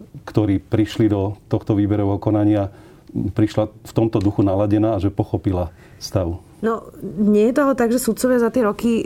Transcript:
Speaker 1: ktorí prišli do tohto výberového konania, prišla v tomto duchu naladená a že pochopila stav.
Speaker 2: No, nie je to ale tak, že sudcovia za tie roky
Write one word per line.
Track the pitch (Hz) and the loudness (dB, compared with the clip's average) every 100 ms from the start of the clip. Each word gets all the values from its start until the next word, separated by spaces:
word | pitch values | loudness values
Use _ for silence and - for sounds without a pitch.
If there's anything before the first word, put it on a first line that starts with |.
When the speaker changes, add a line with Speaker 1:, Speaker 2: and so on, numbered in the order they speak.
| - - | -20 -20
Speaker 1:
ktorí | - - 104 95 | -6 -2 0 0
prišli | - 110 104 - 110 | 0 -2 0 0 2
do | 101 98 101 - | 2 -2 -6 -4
tohto | 107 - 104 | -4 0 0
výberového | 101 104 101 101 | 2 0 0 -2
konania, | 110 104 104 104 98 - - - - | 0 2 2 2 0 -8 -20 -20 -10
prišla | - 58 - 107 - 107 | -6 -4 -2 -2 0 -4
v | - - | -6 -8
tomto | - 110 113 | -2 0 0
duchu | 98 104 | 0 2
naladená | 101 95 104 107 107 104 | 2 2 2 2 2 0
a | |
že | 98 | -2
pochopila | - 107 98 - 92 90 - - - | -2 -2 -2 -2 -2 -4 -8 -20 -18
stav. | - 101 87 87 - - | -6 -2 -2 -4 -12 -8
Speaker 2:
No, | 220 226 - - | -4 -4 -8 -14
nie | 190 160 208 208 220 | -10 -2 2 4 2
je | 269 | 2
to | 277 | 2
ale | |
tak, | 269 233 | 2 0
že | 247 | 0
sudcovia | 247 208 254 247 | -2 0 0 2
za | 233 | 2
tie | 233 | 0
roky | 214 208 233 226 | 0 0 -2 -2